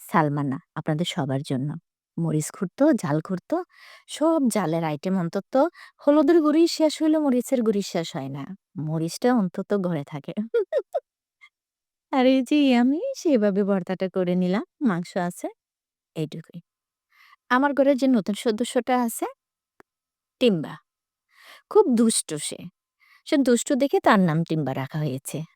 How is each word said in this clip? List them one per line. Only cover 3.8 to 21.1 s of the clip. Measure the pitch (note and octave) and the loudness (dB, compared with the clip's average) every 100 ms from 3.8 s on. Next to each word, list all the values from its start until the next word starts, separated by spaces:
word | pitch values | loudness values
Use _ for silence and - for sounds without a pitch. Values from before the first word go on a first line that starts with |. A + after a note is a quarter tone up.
| - - - | -20 -20 -18
সব | - D#4+ E4 B3+ | -2 0 2 2
ঝালের | G#3+ E3 E3 | 0 0 -2
আইটেম | D#3+ D3+ F#3+ F#3+ | -2 -4 -2 -2
অন্তত | E3+ G3 - C4 E4 - - _ | -2 -4 -2 2 2 -2 -18 _
হলুদের | - D4 D4 E4+ | 2 4 6 4
গুঁড়ি | D4+ D4+ E4+ | 4 4 2
শেষ | - D#4 - | 2 0 0
হইলে | D#4 D#4 | 0 2
মরিচের | C#4+ B3 - B3+ | 2 0 0 0
গুঁড়ি | A3 G3+ | 0 0
শেষ | F#3+ F3+ E3 | -2 -4 -6
হয় | D#3+ C3+ | -8 -8
না। | C#3 - G3 _ - | -10 -12 -16 _ -10
মরিচটা | D3+ D#3+ E3 - B3 | -6 -4 -4 -2 2
অন্তত | B3 F3+ - - G3+ | 2 0 -4 -4 -2
ঘরে | F3+ D#3+ | -2 -4
থাকে। | C#3+ C#3+ - G#3 | -6 -10 -10 -8
<laughs> | A3+ A#4 F#4+ D5 - D5 - _ _ _ - _ _ _ _ _ _ | -4 -2 -2 -4 -4 -8 -10 _ _ _ -20 _ _ _ _ _ _
আর | C#4 B3 | 2 4
এই | C4 | 4
যে | B3 D4 C#4 A#3+ | 2 2 4 4
আমি | B3+ D4+ C5+ C5+ | 4 0 -4 -4
সেভাবে | E4+ B3+ G#3 F#3+ | 2 2 2 2
ভর্তাটা | G3+ G3 F3 F#3 F#3+ | 0 0 -2 -4 -4
করে | F#3+ F3+ F3+ | -2 0 0
নিলাম, | F3+ G3+ F4 _ | 0 -2 -4 _
মাংস | C4+ F3 F3 G3+ | -2 -2 -4 -4
আছে, | F3 - F4+ - _ _ _ _ _ - | -6 -6 -10 -12 _ _ _ _ _ -8
এইটুকুই। | D3+ D#3+ - F3 - _ _ _ _ _ _ _ - | -8 -10 -16 -20 -20 _ _ _ _ _ _ _ -2
আমার | B3+ C#4+ | 0 2
ঘরে | C4+ C#4 | 2 2
যে | C4+ C4+ | 2 2
নতুন | B3 F#3+ | 2 0
সদস্যটা | G3+ A#3+ G#3+ A#3+ C4 A#3 B3 | -2 -2 -2 -2 -2 0 0
আছে, | A#3 - G#4+ - _ _ _ _ _ _ _ _ _ _ | -2 -4 -8 -10 _ _ _ _ _ _ _ _ _ _
টিম্বা, | B3 F3 C#3+ D#3 _ _ _ | 2 2 -2 -12 _ _ _